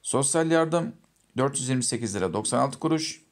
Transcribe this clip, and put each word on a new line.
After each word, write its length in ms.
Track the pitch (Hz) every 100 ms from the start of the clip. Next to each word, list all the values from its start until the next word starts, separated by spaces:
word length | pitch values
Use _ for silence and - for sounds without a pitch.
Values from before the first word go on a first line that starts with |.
Sosyal 480 | - 127 139 165 160
yardım 420 | 165 160 165 160 - _ _ _ -
dört 240 | 131 233
yüz 80 | 131
yirmi 160 | 127
sekiz 320 | 120 120 117 101
lira 160 | -
doksan 260 | 104 - 127
altı 200 | 135 135
kuruş. 440 | 156 160 - - _